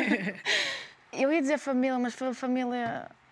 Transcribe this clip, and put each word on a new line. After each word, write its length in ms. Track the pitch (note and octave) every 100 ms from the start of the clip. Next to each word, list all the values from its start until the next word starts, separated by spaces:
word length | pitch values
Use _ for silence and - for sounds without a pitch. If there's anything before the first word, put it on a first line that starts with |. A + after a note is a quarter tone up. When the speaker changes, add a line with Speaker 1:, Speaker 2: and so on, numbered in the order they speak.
| A#3 - G3
Speaker 1:
<laughs> 800 | - - - - - - - -
Speaker 2:
Eu 200 | - C4+
ia 80 | E4
dizer 180 | C4+ D4
família, 400 | C#4 B3+ C4 B3+
mas 160 | B3
fa-, 200 | - C4
família 760 | A#3+ C4 B3+ B3 B3 A#3 - - - _